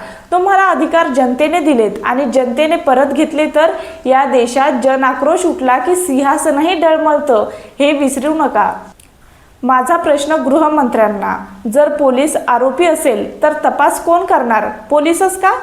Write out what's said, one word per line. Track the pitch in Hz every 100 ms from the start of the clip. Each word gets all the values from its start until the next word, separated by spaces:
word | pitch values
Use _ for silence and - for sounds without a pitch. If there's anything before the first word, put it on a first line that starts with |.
| - - -
तुम्हाला | 359 381 392
अधिकार | 381 269 311 330 320
जनतेने | 262 247 254 302 339
दिलेत | 302 240 208 -
आणि | - 254 269
जनतेने | 247 240 233 311 339
परत | 277 262 285
घेतले | 269 302 302 302 294
तर | 330 - - - 254
या | 262 269
देशात | 254 240 269 285 254
जन | 262 269
आक्रोश | 262 262 277 370 359
उठला | - 262 254
की | 370 359
सिंहासनही | - 262 277 302 320 277 320 349
डळमळतं, | 330 320 311 294 285 240 - - - -
हे | 285
विसरू | 285 277 269 285
नका. | 311 277 214 185 190 - - - _ - - - -
माझा | 247 254 254 339
प्रश्न | 330 285 285
गृहमंत्र्यांना, | 311 262 302 302 302 247 233 214 202 196 185 - - 226
जर | 254 294
पोलीस | 294 269 247 302 - -
आरोपी | 240 262 262 349
असेल | 311 285 208 196 -
तर | 302
तपास | 302 - - 311 -
कोण | 339 349 370
करणार? | 269 240 214 - - -
पोलीसच | 294 302 339 381 370
का? | 381 494